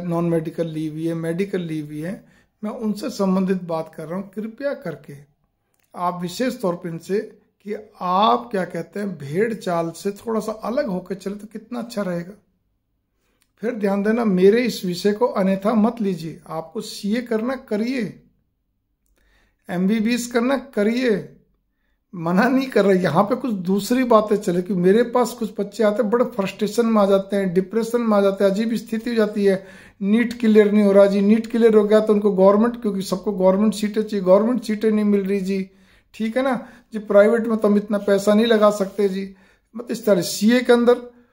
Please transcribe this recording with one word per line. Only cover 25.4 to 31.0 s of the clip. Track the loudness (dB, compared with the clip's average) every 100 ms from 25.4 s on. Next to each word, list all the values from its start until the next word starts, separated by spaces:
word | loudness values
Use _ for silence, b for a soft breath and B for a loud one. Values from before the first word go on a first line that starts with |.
| -8 -6
बच्चे | -8 0
आते | 0 2
हैं, | 0
बड़े | 0 0
फ्रस्ट्रेशन | -2 -6 -4 -4 0 2
में | 2
आ | 4
जाते | 2 2 -2
हैं, | 0
डिप्रेशन | 0 0 -4 -2 -2
में | 2 2
आ |
जाते | 2 2
हैं, | 0
अजीब | 2 -2 -4
स्थिति | -4 -6 -2
हो | 0
जाती | 0 2
है, | 0 0 B B B B
नीट | 0 2 0 0
क्लियर | 4 6 6
नहीं | 4
हो | 6
रहा | 6